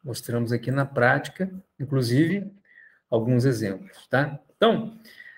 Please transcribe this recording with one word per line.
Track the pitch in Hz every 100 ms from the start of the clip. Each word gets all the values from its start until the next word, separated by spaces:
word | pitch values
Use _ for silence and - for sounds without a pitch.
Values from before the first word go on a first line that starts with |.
Mostramos | 143 113 - 117 117
aqui | 120 131
na | 135 139
prática, | 127 120 139 - - 190 185 _ _
inclusive, | 135 135 117 127 165 202 196 - _ - - _ _
alguns | 117 113 127
exemplos, | 131 113 104 92 - - _
tá? | 127 151 143 _ _
Então, | 220 202 - - - - -